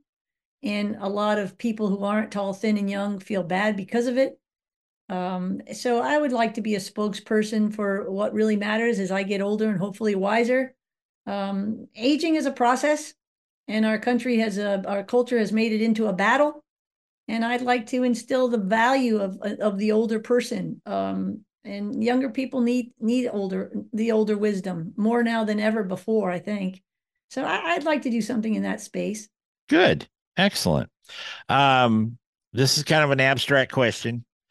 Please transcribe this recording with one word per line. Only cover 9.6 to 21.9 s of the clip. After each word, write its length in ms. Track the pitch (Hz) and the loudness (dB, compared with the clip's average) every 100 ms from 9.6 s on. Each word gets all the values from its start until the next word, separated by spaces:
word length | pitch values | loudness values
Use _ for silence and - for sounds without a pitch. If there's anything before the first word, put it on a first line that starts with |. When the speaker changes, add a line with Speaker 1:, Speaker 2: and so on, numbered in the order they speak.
| 220 | 0
Speaker 1:
and 80 | 190 | 0
hopefully 360 | 196 185 220 196 | -4 -4 -2 0
wiser. 580 | 190 220 240 254 254 - _ _ _ _ - | 2 2 2 0 -2 -8 _ _ _ _ -8
Um, 600 | 202 196 196 208 220 - - | -6 -4 -4 -4 -6 -12 -2
aging 400 | 247 294 330 311 | 0 2 2 0
is 100 | 277 | 0
a 60 | |
process, 600 | 269 240 254 285 302 - - _ _ _ _ - | 2 2 4 2 0 -4 -18 _ _ _ _ -4
and 180 | 214 220 | 0 2
our 140 | 214 | 0
country 380 | 220 240 247 226 | 0 0 2 2
has 180 | 220 196 | 0 -2
a, 260 | 208 196 190 | -2 -2 -2
our 160 | 202 | -4
culture 340 | 196 247 247 240 | 0 0 2 0
has 140 | 208 | 2
made 220 | 220 226 | 2 2
it 80 | 214 | 2
into 260 | 226 220 214 | 2 2 0
a 60 | |
battle. 500 | 185 202 262 294 302 - _ _ _ _ _ - | 2 4 4 2 0 -14 _ _ _ _ _ -6
And 160 | 226 226 | -2 -2
I'd 160 | 247 | 0
like 260 | 247 247 233 | 0 0 0
to 160 | 254 | 0
instill 460 | 254 233 - 262 254 | 2 0 0 0 2
the 80 | 233 | 0
value 600 | 190 220 233 269 247 214 | 0 2 4 4 2 2
of, 180 | 196 190 | -2 -4
of 360 | 202 - 214 196 | -8 -2 -2 0
the 160 | 214 | 2
older 260 | 214 226 220 | 2 2 -2
person. 600 | 220 247 240 220 170 - - | 0 0 0 -4 -6 -8 -6
Um, 600 | 196 196 190 190 - - _ 214 | -4 -2 -2 -4 -6 -12 _ -12
and 380 | 202 202 | -8 -6